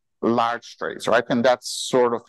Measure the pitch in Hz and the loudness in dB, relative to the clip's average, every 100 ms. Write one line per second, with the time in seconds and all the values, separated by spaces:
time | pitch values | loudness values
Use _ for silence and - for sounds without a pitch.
0 | _ _ 104 120 117 120 - - 78 - | _ _ 0 0 0 -4 -10 -10 -10 -6
1 | - 113 - 127 127 123 - - - 131 | 0 0 2 0 2 2 -2 -10 -2 2
2 | 123 117 | 2 0